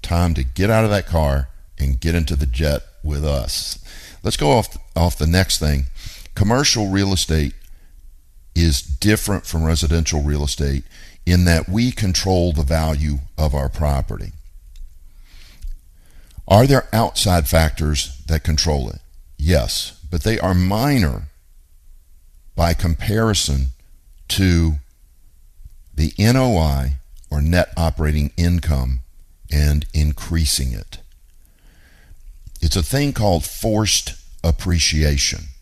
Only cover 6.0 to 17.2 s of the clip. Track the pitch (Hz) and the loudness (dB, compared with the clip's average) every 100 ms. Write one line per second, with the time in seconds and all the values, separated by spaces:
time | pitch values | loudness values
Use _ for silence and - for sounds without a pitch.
6 | - - - - 98 123 147 120 101 98 | -14 -16 -14 0 2 4 2 0 0 2
7 | 98 92 - 80 73 - - - - - | 2 0 0 0 0 -4 -18 -20 -20 -20
8 | - - - - - - 82 73 - 76 | -20 -20 -20 -20 -8 2 2 2 -2 -2
9 | 104 107 - 101 - 82 80 82 - 85 | 2 2 2 -4 -4 -2 0 2 2 0
10 | 78 80 71 73 71 - 71 69 - - | 0 0 0 0 -2 -2 -2 -2 -6 -20
11 | - - - 90 87 82 - 98 123 120 | -20 -8 2 4 4 2 2 0 0 0
12 | 101 90 95 92 87 78 73 80 80 76 | -2 -2 0 2 2 0 0 0 0 0
13 | 76 71 - - 78 73 67 - 76 69 | 0 -2 -6 -2 -2 0 -2 -2 0 0
14 | - - - - - - - - - - | -2 -6 -10 -14 -20 -20 -20 -16 -16 -16
15 | - - - - - - - - - - | -20 -20 -20 -20 -20 -14 -10 -10 -14 -20
16 | - - - - - 101 135 139 - 110 | -20 -20 -20 -18 4 6 6 4 2 0
17 | 110 - | 0 0